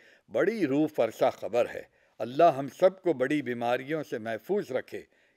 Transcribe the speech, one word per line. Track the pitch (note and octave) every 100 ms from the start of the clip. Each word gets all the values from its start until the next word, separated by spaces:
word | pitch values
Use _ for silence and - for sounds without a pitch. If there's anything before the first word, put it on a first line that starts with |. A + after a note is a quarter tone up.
| - _ _
"बड़ी | A2 F3 A3+
रूह | D3 C#3+ D3+
फरसा | - A2+ - C3
खबर | - F#2 G#2+ A2
है, | - - _ _ -
अल्लाह | A#2 C3+ E3+
हम | C3+ C#3
सबको | - F#3 F#3+ F3
बड़ी | C3+ C3 D3+
बीमारियों | B2 A#2+ A#2+ B2+ C3 D#3
से | C#3+ B2+
महफूज | G#2+ A2 - G3+ D3
रखे। | B2 - G#2 - _ _